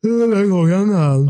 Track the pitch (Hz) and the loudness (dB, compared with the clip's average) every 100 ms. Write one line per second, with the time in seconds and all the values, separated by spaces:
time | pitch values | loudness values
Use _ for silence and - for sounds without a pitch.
0 | 220 233 233 208 202 180 165 180 208 196 | -2 -2 0 0 0 0 0 0 0 0
1 | 151 135 | 0 0